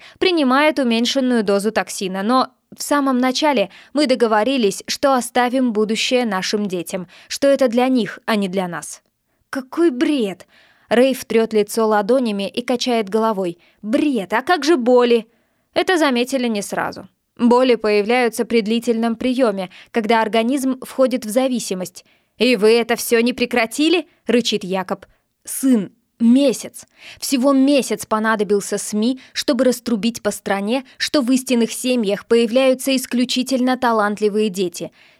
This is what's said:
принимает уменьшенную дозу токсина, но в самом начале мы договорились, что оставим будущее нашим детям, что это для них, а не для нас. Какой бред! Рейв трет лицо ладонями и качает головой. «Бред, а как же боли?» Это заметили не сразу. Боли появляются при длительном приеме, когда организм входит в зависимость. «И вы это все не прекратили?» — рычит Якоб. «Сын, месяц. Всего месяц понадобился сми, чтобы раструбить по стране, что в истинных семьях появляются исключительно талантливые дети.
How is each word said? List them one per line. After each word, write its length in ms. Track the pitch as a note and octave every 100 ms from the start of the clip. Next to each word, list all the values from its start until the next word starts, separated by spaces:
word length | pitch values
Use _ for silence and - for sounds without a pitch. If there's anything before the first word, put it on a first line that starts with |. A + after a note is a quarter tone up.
| - -
принимает 640 | F#4 E4+ C4 C4 D4+ D4+
уменьшенную 640 | B3 A3+ A#3+ C#4 B3+ A#3+
дозу 280 | G3+ G3+ G#3+
токсина, 520 | G#3+ F#3 - F#3+ F#3+
но 260 | G3+ C4 - _ _ -
в 80 |
самом 360 | - C#4+ C4+ B3
начале 500 | B3+ B3+ D4+ B3+ F#3+ - -
мы 120 | C#4 C#4+
договорились, 800 | B3 A3+ G#3+ A3 C4+ G3+ F#3+ -
что 260 | - C#4
оставим 580 | C4 A#3 B3 B3 C4 B3
будущее 540 | G#3 G#3+ A3 - B3+ A#3+
нашим 420 | F#3+ F3+ G#3 G#3
детям, 400 | F3+ E3 F#3 F3 - -
что 200 | - C#4
это 200 | C#4 B3+
для 200 | A#3 B3+
них, 320 | B3+ G3+ - -
а 100 | G#3+
не 120 | G3
для 200 | F#3+ F3+
нас. 340 | D#3+ - - _ _ _ _ _
Какой 400 | C#4 C4 - E4+
бред! 560 | B3 D#4 C#4+ G3+ F3 - _ _ _ -
Рейв 340 | A3 C4+ B3+ -
трет 280 | A3+ A3+
лицо 340 | G#3+ G#3 A3+ A3
ладонями 600 | G#3 G3+ C4 A#3 G3+ G3
и 120 | -
качает 480 | B3 A#3+ B3+ A#3 G3
головой. 500 | A3 A3 F#3+ F3+ E3+ _ _
«Бред, 520 | G#3 C#4+ D4+ B3 F#3
а 80 | -
как 220 | C4+ F4+
же 120 | C#4 D#4
боли?» 520 | A#3 B3 A#3+ A#3 A3 _ _ _ _
Это 240 | - F4+ F4+
заметили 500 | D4+ A#3+ B3+ C4+ A#3+
не 160 | G#3
сразу. 440 | G3 F3+ E3 F3 G3 _ _ -
Боли 360 | A#3 A#3+ C4 A3+
появляются 680 | G#3+ G#3 G3+ B3 A#3+ A3
при 160 | A3+ A#3+
длительном 560 | G#3 A#3 A#3+ A3+ A#3 A3+
приеме, 540 | B3+ B3+ A#3+ G3 F3+ - -
когда 300 | A#3 G3+ A3+
организм 560 | A3 A3+ A3+ C#4 C4 C4
входит 440 | - - B3+ B3+ G#3+
в 40 |
зависимость. 760 | A3 C4 A#3+ - F#3 F3+ - - _ _ -
«И 200 | A#3+ A3+
вы 160 | G#3+
это 240 | A#3 A#3 A3+
все 240 | - A3+
не 100 | A#3+
прекратили?» — 760 | B3+ A#3+ B3+ A#3 - D#4 F4 D4+ _ -
рычит 380 | A#3+ A#3 G#3 F3+
Якоб. 400 | F#3+ F3+ G3 - _ _ _ -
«Сын, 480 | - C4+ A#3 F3+ _ _ -
месяц. 640 | A#3 B3+ C#4+ G#3 - - - _ - -
Всего 360 | - C4+ C#4
месяц 520 | C4+ C4+ C#4+ - A3 -
понадобился 720 | G#3+ A3 A3 F#3+ G3+ - G3+
сми, 440 | - G#3 A3+ C4 -
чтобы 320 | - - B3+
раструбить 580 | C4 A#3+ - A3 A#3 A#3
по 100 | G#3
стране, 520 | G3+ - G3 G3+ C4 C4 -
что 240 | - D4+
в 100 | A#3+
истинных 400 | C4 B3+ A#3+ A#3
семьях 540 | - B3+ B3 G3 G3+ -
появляются 680 | A#3 A#3 B3 C4 C4 C4+
исключительно 840 | C4 C4 A#3+ A#3 B3+ B3+ C4 B3+ B3+
талантливые 720 | B3 A3+ G#3 G#3 G#3 G#3 G#3+
дети. 420 | F#3 F3+ - E3+ _ _